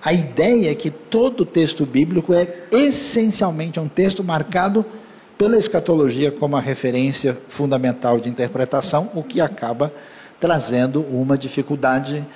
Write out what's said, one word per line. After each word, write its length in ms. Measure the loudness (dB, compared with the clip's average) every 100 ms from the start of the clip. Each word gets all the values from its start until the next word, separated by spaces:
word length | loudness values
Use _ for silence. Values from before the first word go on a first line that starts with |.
A 80 | 0
ideia 600 | 0 0 0 4 4 2
é 40 | 0
que 140 | -4
todo 560 | -8 -2 2 2 0 0
texto 400 | 2 2 0 0
bíblico 480 | 2 2 2 2
é 140 | 2 2 -4 0
essencialmente 1080 | 2 4 2 0 2 2 2 0 -2 -6 -6
um 80 | -4
texto 360 | 0 0 0
marcado 600 | -2 -2 0 0 2 2 0 -6 -20 -20 -10 0
pela 200 | 4 4
escatologia 760 | 2 0 2 4 2 2 0
como 260 | 0 -2 0
a 20 |
referência 760 | -2 -2 -2 0 0 0 -2 -2 -6
fundamental 720 | -4 0 0 0 0 0 0
de 100 | 0
interpretação, 800 | -4 -2 -2 -2 0 0 -2 -2
o 80 | -6
que 180 | -6 -2
acaba 540 | -2 -2 -6 -2 -4 -6 -20 -20 -20 -4
trazendo 640 | 0 0 0 0 0 0
uma 360 | -2 -2 0 0
dificuldade 880 | -2 -4 -4 -2 0 0 -2 -6 -8